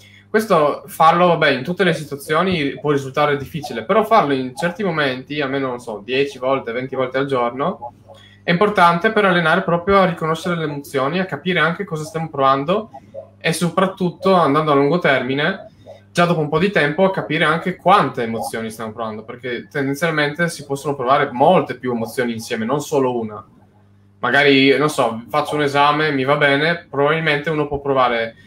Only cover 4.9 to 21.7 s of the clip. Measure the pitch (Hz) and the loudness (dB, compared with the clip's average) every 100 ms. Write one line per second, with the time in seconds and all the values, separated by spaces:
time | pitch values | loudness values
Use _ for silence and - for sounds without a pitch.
4.9 | 156 139 127 127 147 135 139 135 120 120 | 0 -2 -4 -6 -6 -4 -2 -4 -6 -8
5.9 | 101 104 131 143 131 127 135 117 117 131 | -10 -4 -2 -2 -2 -2 -2 -2 -6 -6
6.9 | 127 127 135 139 127 120 127 160 - - | -4 -2 -2 -2 0 -2 -2 -4 -4 -12
7.9 | - - - - - - 175 208 190 170 | -16 -20 -20 -20 -10 -2 2 2 4 4
8.9 | 175 220 214 196 175 160 180 180 170 196 | 4 2 2 2 2 2 0 0 -2 2
9.9 | 196 180 170 160 165 180 170 151 143 143 | 4 4 0 -4 -4 -4 -4 -4 -6 -6
10.9 | 135 135 180 185 143 180 165 156 175 190 | -2 -2 -2 -4 -4 -2 0 0 -2 -6
11.9 | 156 151 160 160 139 135 139 147 208 220 | -8 -8 -8 -6 2 2 2 0 -2 -4
12.9 | - - - - - 165 160 170 185 190 | -16 -18 -20 -20 -6 -4 -2 -2 0 0
13.9 | - 175 - 190 185 151 147 156 139 143 | -2 -6 -2 2 4 4 2 2 2 2
14.9 | 175 156 131 123 135 160 202 - - - | 2 2 2 0 -2 -2 -4 -12 -20 -20
15.9 | - _ - 175 160 147 156 196 185 143 | -20 _ 0 2 2 0 0 2 2 0
16.9 | 151 190 170 - 160 156 165 185 180 175 | 2 2 0 -4 0 0 0 -4 -2 4
17.9 | 196 139 123 113 113 107 117 110 110 110 | 4 2 -2 -4 -4 -6 -6 -8 -10 -10
18.9 | 107 110 107 104 120 127 123 - 147 139 | -8 -8 -10 -14 -12 -8 -8 -6 -4 -4
19.9 | 139 165 156 147 147 170 - 139 139 151 | -2 -2 0 -2 0 -4 -4 -8 -6 -4
20.9 | 139 123 143 139 123 156 180 - | -4 2 2 2 2 4 4 2